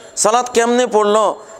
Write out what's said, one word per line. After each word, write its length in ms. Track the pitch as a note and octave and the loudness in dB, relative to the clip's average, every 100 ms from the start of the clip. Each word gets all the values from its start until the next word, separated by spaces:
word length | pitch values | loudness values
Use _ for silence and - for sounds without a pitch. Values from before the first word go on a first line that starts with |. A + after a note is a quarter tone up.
| - - | -14 -4
সালাত 320 | G#3 A#3+ B3 | 0 0 0
কেমনে 360 | A3+ A#3 A#3+ B3 | 0 0 0 0
পড়লো, 380 | G#3+ G#3 G#3+ G3 - - - | 2 2 2 0 -2 -12 -12